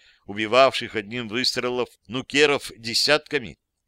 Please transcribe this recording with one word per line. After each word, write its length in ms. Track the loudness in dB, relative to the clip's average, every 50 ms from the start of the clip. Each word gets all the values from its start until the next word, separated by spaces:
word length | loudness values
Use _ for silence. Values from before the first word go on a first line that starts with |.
| _ _ _ _ _
убивавших 680 | -12 -6 -6 -2 2 6 6 6 6 4 0 -6 -6 -6
одним 340 | -6 -6 -6 -8 -10 -8 -6
выстрелом 580 | -6 -4 -4 -2 -2 -2 -4 -4 -2 -4 -6 -6 _ _ _
нукеров 640 | -10 -8 -8 -8 -2 2 4 4 4 4 0 -2 -8 -16
десятками 800 | -12 -10 -4 -2 0 2 2 2 2 0 -2 -6 -6 -6 -8 -16 _ _ _ _ _ _